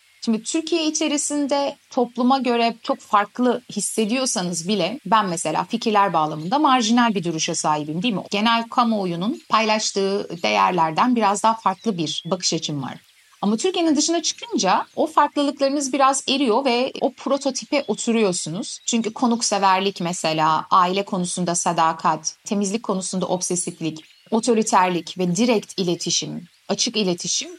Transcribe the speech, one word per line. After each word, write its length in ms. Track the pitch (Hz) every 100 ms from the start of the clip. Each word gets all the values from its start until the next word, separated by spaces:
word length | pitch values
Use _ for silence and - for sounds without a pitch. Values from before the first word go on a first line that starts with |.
| _ _
Şimdi 180 | 233 220
Türkiye 440 | - 320 320 339 311
içerisinde 920 | 311 311 285 - 294 277 277 277 - _
topluma 480 | 262 240 233 247 269
göre 380 | 247 233 233 233
çok 180 | - -
farklı 640 | - 202 208 - 247 - -
hissediyorsanız 960 | 208 - - 214 262 262 214 180 165 170
bile 320 | 208 170 277 180
ben 200 | 220 196
mesela 380 | 165 156 165
fikirler 480 | 170 226 233 208 196
bağlamında 460 | 170 156 151 165 277
marjinal 560 | 302 254 214 240 233
bir 100 | 196
duruşa 300 | 170 156 -
sahibim, 480 | 160 160 151 151 160
değil 120 | 240
mi? 80 | 185 -
Genel 380 | 202 226 233 233
kamuoyunun 760 | - 226 214 180 170 202 330 -
paylaştığı 920 | 220 220 214 - 202 196 202 - 175
değerlerden 760 | 214 208 190 180 160 160 247 233
biraz 260 | 202 202
daha 120 | 220
farklı 440 | 220 185 190 226 175
bir 240 | 147 - 165
bakış 260 | 180 -
açım 300 | 165 165 143
var. 120 | 127 - _ _ _ _
Ama 140 | 202 226
Türkiye'nin 400 | 381 359 330 285
dışına 260 | 311 339
çıkınca 640 | 330 - 466 330 185 208 - -
o 100 | 311
farklılıklarınız 840 | - 294 294 285 294 277 294 269
biraz 320 | 269 269 269 -
eriyor 360 | 262 269 226
ve 280 | 277 240 254 -
o 120 | 262
prototipe 720 | - 247 269 277 - - 294 -
oturuyorsunuz. 880 | 208 - 233 202 180 156 180 302 - -
Çünkü 260 | 233 226
konukseverlik 880 | - 240 233 - 196 196 185 196 -
mesela, 680 | 175 180 160 160 156 156 -
aile 340 | 190 180 190
konusunda 500 | 196 185 180 - 175
sadakat, 840 | 170 180 170 160 170 175 160 156 -
temizlik 380 | - 202 196 202
konusunda 440 | - 190 180 185 175
obsesiflik, 800 | 180 - 180 - - 160 156 - _ _
otoriterlik 880 | 220 247 220 220 202 185 175 - 180
ve 180 | 180 175
direkt 440 | 247 208 - -
iletişim, 680 | 180 175 175 - 147 156 175 _ -
açık 280 | 202 247 220
iletişim 520 | 185 175 170 - 320